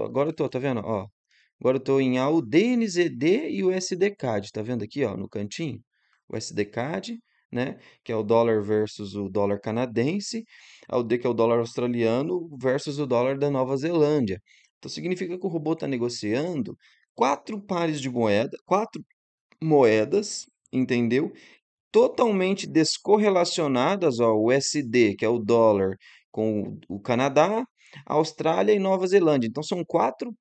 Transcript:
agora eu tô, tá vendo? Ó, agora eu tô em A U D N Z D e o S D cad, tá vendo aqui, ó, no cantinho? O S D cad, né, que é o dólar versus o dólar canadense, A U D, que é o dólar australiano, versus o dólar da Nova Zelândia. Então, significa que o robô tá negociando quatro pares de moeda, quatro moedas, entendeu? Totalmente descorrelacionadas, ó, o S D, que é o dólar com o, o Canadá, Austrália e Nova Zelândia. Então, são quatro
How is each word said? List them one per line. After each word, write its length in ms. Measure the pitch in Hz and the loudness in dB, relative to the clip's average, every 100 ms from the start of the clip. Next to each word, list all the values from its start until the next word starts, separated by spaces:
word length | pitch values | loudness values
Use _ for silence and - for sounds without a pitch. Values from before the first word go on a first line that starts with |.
| - | -4
agora 240 | 120 147 | -2 -2
eu 40 | |
tô, 140 | 160 139 | -2 -4
tá 120 | 127 | -4
vendo? 200 | 139 123 | -4 -4
Ó, 240 | 101 107 98 _ _ _ _ _ | -4 -6 -6 _ _ _ _ _
agora 160 | 123 131 | 0 0
eu 60 | |
tô 180 | 131 135 | 2 2
em 160 | 131 127 | 2 2
A 100 | 135 | 2
U 120 | 165 | 0
D 200 | 120 151 | 2 2
N 240 | 233 247 226 | 2 0 0
Z 240 | 175 170 | 0 0
D 400 | 123 151 214 320 | 0 0 0 0
e 140 | 196 | -2
o 80 | 185 | 0
S 240 | 185 185 180 | -2 -4 -2
D 180 | 196 | -2
cad, 360 | 202 131 107 101 | -2 -4 -4 -4
tá 100 | 107 | -8
vendo 220 | 107 123 | -6 -6
aqui, 220 | 131 143 123 | -6 -4 -4
ó, 100 | 92 | -4
no 140 | 98 | -8
cantinho? 500 | 104 101 - 165 110 _ _ _ _ - | -8 -8 -8 -8 -10 _ _ _ _ -10
O 80 | - | -10
S 180 | - | -8
D 120 | 160 101 | -6 -4
cad, 520 | - 131 185 190 233 _ _ - | -4 -6 -6 -8 -14 _ _ -10
né, 300 | 123 131 - - _ | -6 -6 -8 -18 _
que 80 | - | -6
é 40 | 113 | -4
o 80 | |
dólar 380 | 107 113 117 110 | 2 4 4 2
versus 540 | 104 107 107 - 104 98 | 0 0 -2 -6 -10 -8
o 140 | 98 | -4
dólar 320 | 98 101 101 | 0 0 -2
canadense, 840 | - 113 127 110 131 196 196 226 233 - - - - | -4 -4 -2 -2 -2 -2 -6 -10 -12 -20 -20 -20 -6
A 80 | 123 | -4
U 60 | |
D, 140 | 117 123 | -2 -2
que 80 | 123 | 0
é 40 | |
o 40 | |
dólar 260 | 117 117 117 | 0 2 2
australiano, 880 | 117 - 123 120 113 120 156 180 165 143 | 0 -4 -4 0 2 0 -2 -4 -8 -4
versus 400 | 131 139 156 143 | -2 -2 -4 -6
o 60 | 143 | -2
dólar 320 | 120 123 139 | 0 0 0
da 120 | 143 | -2
Nova 280 | 135 127 135 | 0 -2 -2
Zelândia. 640 | 156 170 147 151 110 92 _ _ _ _ | 0 2 2 2 0 -4 _ _ _ _
Então, 120 | 135 | -16
significa 480 | 147 160 185 180 180 | -8 -6 -4 -6 -6
que 80 | 196 | -6
o 40 | |
robô 240 | 165 151 | -4 -4
tá 140 | 160 143 | -4 -4
negociando 880 | 127 120 120 104 117 165 160 104 - _ _ _ - | -4 -4 -4 -4 -2 -2 -4 -6 -10 _ _ _ -2
quatro 460 | 247 - - 214 | -2 -2 -8 -12
pares 400 | 202 180 170 151 | -4 -2 -2 -2
de 80 | 131 | -4
moeda, 480 | 123 110 101 127 - - | 0 2 2 0 -6 -2
quatro 360 | 185 220 160 - _ _ _ _ - | -2 -2 -10 -16 _ _ _ _ -6
moedas, 840 | 156 147 120 110 107 190 208 - - _ _ | 2 6 6 4 2 0 -2 -10 -14 _ _
entendeu? 600 | 131 123 120 117 123 160 - - _ _ _ _ | -4 0 0 2 0 0 -6 -20 _ _ _ _
Totalmente 760 | 214 247 - 240 196 185 196 156 | 4 4 2 0 2 0 -2 0
descorrelacionadas, 1500 | 143 156 - - 214 208 190 170 - 151 127 139 196 170 117 | 2 2 0 2 4 4 2 2 0 0 2 2 2 0 2
ó, 160 | 117 110 | 2 4
o 160 | 110 | 4
S 320 | 135 - 151 | 2 0 -4
D, 320 | 127 120 110 98 | 0 4 4 2
que 80 | |
é 60 | 110 | 0
o 100 | 120 | 0
dólar 560 | 104 117 113 101 95 95 - - _ | 2 4 6 4 2 -4 -14 -20 _
com 480 | - 110 107 101 104 - | -4 -2 -2 -4 -10 -12
o, 60 | 98 | -10
o 40 | |
Canadá, 640 | 110 120 139 135 170 220 254 _ _ 151 - | -2 0 2 4 4 2 -6 _ _ -16 -2
Austrália 680 | 147 160 - 156 175 202 | 0 0 -2 -2 0 2
e 60 | 208 | 2
Nova 260 | 190 190 185 | 2 0 2
Zelândia. 420 | 196 165 143 113 | 4 4 2 0
Então, 140 | 139 | -4
são 240 | 156 185 165 | -6 -6 -2
quatro 480 | 165 233 - 247 208 | 0 0 -2 -10 -4